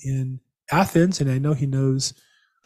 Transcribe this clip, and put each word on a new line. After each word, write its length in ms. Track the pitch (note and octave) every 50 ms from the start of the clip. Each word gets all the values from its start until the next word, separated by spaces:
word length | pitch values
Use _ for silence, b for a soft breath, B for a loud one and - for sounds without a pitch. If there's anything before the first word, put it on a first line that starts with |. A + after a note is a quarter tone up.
| -
in 340 | C3+ C3+ C3+ C3 C3 C3 C3 - _ _ _ _ -
Athens, 500 | D3 E3+ G3 - - E3 E3+ F#3 F#3 -
and 80 | C#3+ C3+
I 80 | B2+ C3
know 160 | C#3 D3+ D3+
he 120 | B2+ D3
knows 460 | C3+ C3 C3+ C3+ C3+ C3 C3+ - - - _ _ _ _ _ _ _ _ _ _